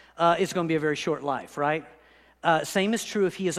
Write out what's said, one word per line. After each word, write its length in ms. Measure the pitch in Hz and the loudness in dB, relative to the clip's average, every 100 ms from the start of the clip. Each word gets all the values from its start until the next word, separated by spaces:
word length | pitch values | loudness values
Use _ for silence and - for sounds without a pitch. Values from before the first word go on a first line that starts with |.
| - - | -20 0
uh, 180 | 170 170 | 2 4
it's 140 | 190 | 0
gonna 160 | 185 165 | 0 0
be 60 | |
a 60 | 160 | 0
very 160 | 151 147 | 0 -2
short 260 | - 147 | -2 -2
life, 340 | 139 127 - - | -2 -6 -6 -2
right? 300 | 147 156 - - _ _ _ _ | -2 -2 -6 -20 _ _ _ _
Uh, 220 | 165 160 | 2 2
same 280 | 151 202 196 | 2 0 0
is 120 | 226 | -2
true 220 | - 214 190 | -4 0 0
if 100 | - | 0
he 120 | |
is 100 | 185 | -2